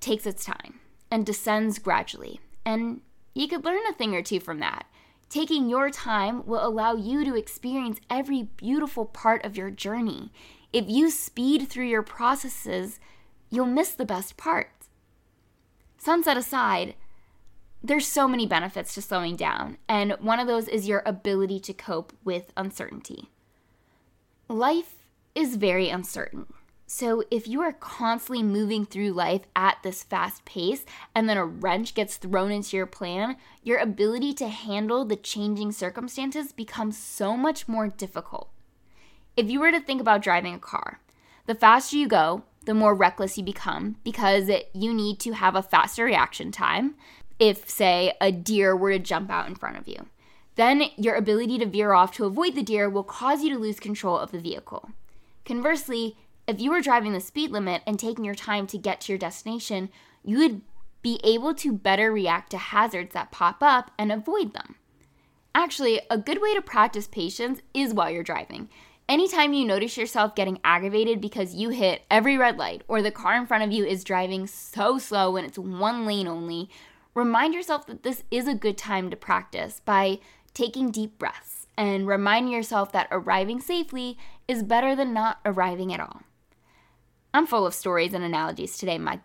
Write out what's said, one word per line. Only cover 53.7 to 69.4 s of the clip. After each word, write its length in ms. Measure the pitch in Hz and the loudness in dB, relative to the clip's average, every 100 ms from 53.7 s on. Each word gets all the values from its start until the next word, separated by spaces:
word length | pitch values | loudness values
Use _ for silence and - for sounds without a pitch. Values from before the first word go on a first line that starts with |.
| 202 | -4
control 380 | 208 208 190 175 | -6 -4 0 0
of 120 | - | -2
the 80 | 175 | -8
vehicle. 520 | 170 - - - - - - - - - | -8 -8 -10 -14 -12 -14 -14 -18 -20 -16
Conversely, 720 | - 240 277 311 - 233 226 - - - - | -8 -2 0 0 -2 -4 -4 -6 -18 -8 -4
if 140 | 196 | -2
you 100 | 262 | 2
were 100 | 349 | 2
driving 320 | 285 240 214 | 4 4 4
the 80 | 190 | -2
speed 300 | - 294 302 | -4 -4 -4
limit 320 | 208 190 175 - | -2 -2 -2 -2
and 120 | 202 | -4
taking 260 | 226 220 | -4 -4
your 100 | 208 | -6
time 320 | 202 - 208 196 | -6 -4 -2 -4
to 100 | 202 | -4
get 220 | 190 - | -4 -4
to 100 | - | -4
your 60 | 190 | -4
destination, 720 | 170 - 220 233 - 196 196 - _ _ | -6 -8 -8 -8 -4 -6 -6 -10 _ _
you 140 | - 240 | -2 4
would 220 | 320 208 - - - - | 4 2 -10 -12 -12 -8
be 180 | 240 233 | -4 0
able 300 | 220 226 285 | 4 4 2
to 180 | 302 294 | -2 -2
better 400 | 202 196 190 220 | 0 2 4 4
react 380 | 214 180 170 - | 2 2 0 -2
to 80 | 185 | -10
hazards 540 | - 208 226 180 175 | -2 2 2 0 -8
that 200 | 175 - | -8 -8
pop 300 | - 175 208 | 0 2 6
up 280 | 285 254 247 - | 6 6 4 -2
and 140 | 214 | -2
avoid 420 | 214 262 415 214 | -2 0 -2 -2
them. 220 | - - - _ _ _ _ _ _ _ | -6 -14 -18 _ _ _ _ _ _ _
Actually, 460 | 294 349 - 254 220 - | 2 2 2 2 2 2
a 80 | 226 | -2
good 220 | 240 370 | 0 0
way 140 | 427 | 0
to 80 | 403 | 0
practice 440 | - 220 233 208 - | 2 4 4 2 -6
patience 540 | 214 175 - 240 262 - | -6 -6 -4 -4 -4 -6
is 200 | 262 269 | -2 0
while 180 | 208 160 | 2 0
you're 120 | 170 | -2
driving. 460 | 170 165 - - - - - _ - | -4 -6 -8 -12 -14 -18 -20 _ 0
Anytime 440 | 294 370 359 | 2 4 4